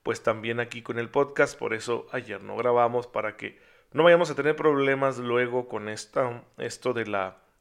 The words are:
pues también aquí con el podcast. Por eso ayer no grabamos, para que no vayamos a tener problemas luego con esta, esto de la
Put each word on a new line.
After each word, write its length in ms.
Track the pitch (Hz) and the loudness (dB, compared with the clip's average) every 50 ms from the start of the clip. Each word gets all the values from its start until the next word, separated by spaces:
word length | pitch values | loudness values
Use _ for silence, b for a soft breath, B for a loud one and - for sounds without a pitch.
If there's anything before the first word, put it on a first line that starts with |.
pues 220 | _ - 110 - - | _ -6 -6 -2 -2
también 360 | 117 110 107 107 117 117 120 | -2 -2 -2 -4 -6 -4 -4
aquí 220 | 120 117 - 120 | -6 -6 -10 -14
con 160 | 113 - 113 | -10 -8 -6
el 120 | 117 117 113 | -6 -6 -2
podcast. 460 | - 143 139 139 - - 147 139 - | 0 0 0 0 2 0 0 0 0
Por 200 | - 120 110 110 | -6 -4 -4 -4
eso 320 | 110 113 120 117 - - - | -4 -2 -4 -4 -4 -4 -8
ayer 300 | - 131 107 107 104 98 | -8 -8 -8 -8 -12 -12
no 140 | 98 101 101 | -10 -8 -6
grabamos, 500 | 110 117 123 120 120 120 117 120 123 113 | -2 0 2 4 4 4 4 2 -2 -4
para 320 | - - - 107 107 104 | -2 -6 -4 -4 -4 -8
que 220 | - 113 104 - b b b b b b b | -8 -12 -14 -14 b b b b b b b
no 120 | - 135 160 | 0 6 8
vayamos 280 | 175 170 170 175 156 | 8 8 8 6 0
a 40 | 143 | -2
tener 200 | 143 139 147 156 | 0 0 0 0
problemas 640 | 151 147 156 147 139 139 135 139 135 139 135 127 120 | 2 2 2 4 4 4 2 2 2 2 0 0 -2
luego 480 | 123 120 120 123 123 120 120 127 123 | -4 0 2 2 2 2 0 -2 -4
con 200 | 123 117 107 104 | -4 -8 -8 -6
esta, 580 | 107 107 104 - - - 139 131 123 120 120 - _ _ | -8 -10 -10 -12 -4 -2 -2 -2 -2 -4 -10 -16 _ _
esto 360 | - 123 117 - - - 131 120 | -10 -10 -10 -10 -4 -2 -2 -2
de 120 | 117 113 | -2 -2
la 320 | 104 104 98 95 95 - - _ _ _ _ | -2 -2 -4 -4 -4 -8 -16 _ _ _ _